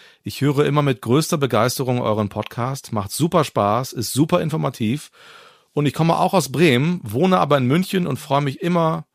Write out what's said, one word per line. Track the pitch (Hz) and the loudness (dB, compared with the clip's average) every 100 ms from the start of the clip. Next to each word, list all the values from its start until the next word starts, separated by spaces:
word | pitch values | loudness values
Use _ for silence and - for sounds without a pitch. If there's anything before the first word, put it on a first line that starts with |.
| - _ | -20 _
Ich | - - | -12 -2
höre | 139 139 147 | 0 2 2
immer | 147 | 2
mit | 143 131 | 0 0
größter | 117 135 160 160 | 2 2 2 -2
Begeisterung | 135 117 123 - 127 123 | 0 2 0 0 -2 0
euren | 120 107 101 | 0 0 -2
Podcast, | 104 - - 123 135 - | -4 -8 -6 -6 -8 -6
macht | 110 95 | -6 -6
super | - 160 175 139 | -2 0 0 0
Spaß, | - 101 113 131 | 0 2 0 -2
ist | - 104 | -8 -4
super | 123 156 180 | 0 0 0
informativ | 165 156 147 - 107 147 - _ - - - _ _ | -2 -2 -4 -2 -2 -2 -8 _ -20 -20 -20 _ _
und | 147 147 | -2 -2
ich | |
komme | - 160 165 | 2 2 2
auch | 180 | 2
aus | 190 135 | 2 0
Bremen, | 131 170 123 151 180 | 2 4 4 2 -2
wohne | 113 113 185 185 | -4 0 2 2
aber | 151 143 | 2 2
in | 123 | 4
München | 160 185 185 170 | 2 0 -2 -2
und | 131 | -4
freue | - 139 | -2 -2
mich | 143 139 | 0 -4
immer, | 170 175 160 165 - | -2 0 0 -2 -8